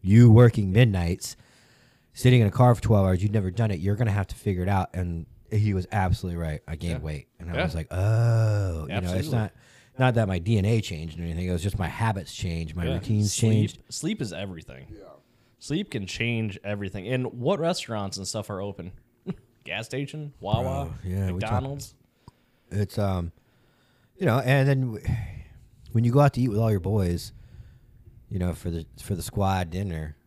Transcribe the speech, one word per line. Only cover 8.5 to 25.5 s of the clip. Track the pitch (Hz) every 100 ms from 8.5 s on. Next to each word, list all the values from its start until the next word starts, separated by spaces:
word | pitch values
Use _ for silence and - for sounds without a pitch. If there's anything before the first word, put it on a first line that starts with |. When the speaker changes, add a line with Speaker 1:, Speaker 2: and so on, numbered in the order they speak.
| 104 95 82
Speaker 1:
you | 78
know, | 101
it's | 90
Speaker 2:
Absolutely. | 92 156 127
Speaker 1:
not, | 107 _ _ - _ -
not | 127
that | 117 107
my | 92
D | 85 113
N |
A | 98 113
changed | - 80 80 80
or |
anything. | 85 82 90
It |
was | 90
just | 98 -
my | 85
habits | - 113 98 -
changed, | - 92 82 82
my | 80 85
Speaker 2:
Yeah. |
Speaker 1:
routines | 85 - 107 104
Speaker 2:
Sleep, | - 113
Speaker 1:
changed." | 110 107 - _
Speaker 2:
sleep | - 156 220
is | 113
everything. | 82 98 85 - 64 73
Speaker 3:
Yeah. | - - 69 _ _ _ _
Speaker 2:
Sleep | - 151 202
can | 117 92
change | - 117 117 110 95
everything. | - 104 101 101 92
And | 127 127
what | 123 123 190
restaurants | 165 180 - 110 98 101
and | 95
stuff | 110 101
are | 101
open? | 101 95 87 - _ _ -
<laughs> | - _ _
Gas | - 90
station, | 117 127 139 156 147 -
Wawa, | 95 110 127 135 80
Speaker 1:
Bro, | 73
yeah, | 92 92 95
we | 90
talked | 95
Speaker 2:
McDonald's. | 120 135 139 - _ _ _ - _ _ _ _
Speaker 1:
It's, | 98 101 -
um, | 101 92 87 - _ _ _ _ _ _ _ _
you |
know, | 175 113
and | 123 139 135
then | 135 127
w-, | 107 - 113 - - -